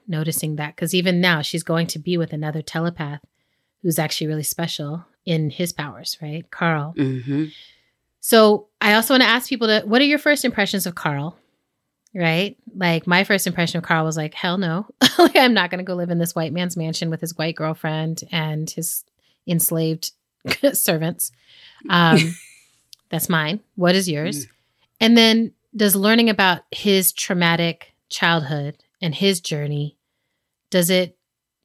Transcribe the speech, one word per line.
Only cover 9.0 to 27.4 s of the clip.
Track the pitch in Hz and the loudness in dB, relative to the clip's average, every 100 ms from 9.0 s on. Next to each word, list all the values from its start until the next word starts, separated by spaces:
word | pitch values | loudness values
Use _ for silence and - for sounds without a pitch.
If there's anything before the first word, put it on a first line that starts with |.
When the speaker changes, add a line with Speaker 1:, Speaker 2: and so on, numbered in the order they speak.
| 220 | 4
Speaker 1:
wanna | 262 226 | 4 4
ask | 240 - | 2 -2
people | 247 226 | -2 0
to, | 214 208 | 0 2
what | 240 | 2
are | 285 | 4
your | 294 | 2
first | - 285 | 2 0
impressions | 254 226 196 196 175 | 0 -2 -2 -2 -4
of | |
Carl? | 175 160 143 151 - _ _ _ _ _ _ _ | -4 -4 -2 -6 -10 _ _ _ _ _ _ _
Right? | 196 165 165 202 - - | -4 0 0 -2 -6 -18
Like, | 185 180 165 175 | -4 0 0 2
my | 175 | 2
first | 196 196 185 | 4 2 0
impression | 175 170 170 | -2 -2 -4
of | |
Carl | 165 165 | 0 0
was | 160 156 | 0 -2
like, | 156 | -6
"Hell | - 180 185 | -4 -4 -2
no." | 175 165 - - | -2 -4 -6 0
<laughs> | 254 - | 0 4
Like, | 349 339 | 4 6
I'm | 254 | 4
not | 214 175 | 4 0
gonna | 180 | -4
go | 185 180 | -6 -4
live | 175 | -2
in | 170 | 0
this | 170 | -2
white | - 160 | -2 -4
man's | 175 175 175 | -4 -4 -4
mansion | 160 160 165 | -6 -4 -4
with | 160 | -4
his | 160 165 | -6 -6
white | 160 156 | -6 -4
girlfriend | 156 156 160 156 160 160 - | -6 -4 -4 -4 -4 -6 -6
and | 170 156 151 160 | -4 -4 -4 -6
his | - 160 - - _ _ _ - | -8 -8 -8 -12 _ _ _ -4
enslaved | 170 170 165 160 160 - - _ _ | -2 0 -2 -2 -4 -8 -12 _ _
<laughs> | - - 277 | -8 0 0
servants. | - - 160 160 170 - - _ - - _ - | 0 0 0 -2 -4 -8 -10 _ -20 -20 _ 0
Um, | 175 170 160 165 175 - - _ | 4 8 6 4 -2 -14 -20 _
Speaker 2:
<laughs> | _ _ - _ | _ _ -20 _
Speaker 1:
that's | 165 - | -6 -2
mine. | 165 151 214 - | 0 0 -4 -8
What | - 175 185 | -2 0 2
is | 180 | 0
yours? | 147 165 294 - | -2 -4 -6 -10
Speaker 2:
Mm. | _ _ _ _ _ | _ _ _ _ _
Speaker 1:
And | 226 233 | 6 6
then | 226 226 226 - _ 214 | 6 4 0 -6 _ 0
does | 208 196 | 2 2
learning | 208 226 233 | 4 4 4
about | 208 190 180 - | 4 2 2 -4
his | - 208 196 185 | -6 0 2 2
traumatic | - - 180 | -4 -4 0